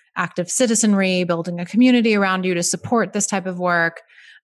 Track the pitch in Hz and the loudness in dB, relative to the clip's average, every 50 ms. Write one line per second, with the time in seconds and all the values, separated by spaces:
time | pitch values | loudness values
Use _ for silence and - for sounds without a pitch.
0 | _ _ _ 170 180 170 - - 175 175 - - 262 220 226 214 - 214 202 196 | _ _ _ -6 -6 -6 -6 -6 -6 -4 -2 0 0 2 2 2 2 2 2 2
1 | 190 185 185 180 180 170 170 165 170 180 175 175 175 - - 220 254 254 247 240 | 2 2 0 0 0 0 -2 -4 -4 -6 -8 -8 -8 -4 2 4 4 6 4 4
2 | 220 233 214 202 196 190 190 190 185 185 180 170 180 - - - - - 247 226 | 4 2 2 2 2 0 0 0 -2 -2 -2 -2 -2 -2 -4 -6 -4 -2 0 0
3 | 190 - - 208 202 - 214 190 180 185 180 180 180 180 175 170 165 165 - - | 0 0 -2 -4 -4 -2 -2 -4 -4 -4 -6 -4 -2 0 2 2 0 0 -2 -6
4 | - _ _ - - - - - | -14 _ _ -20 -20 -20 -20 -20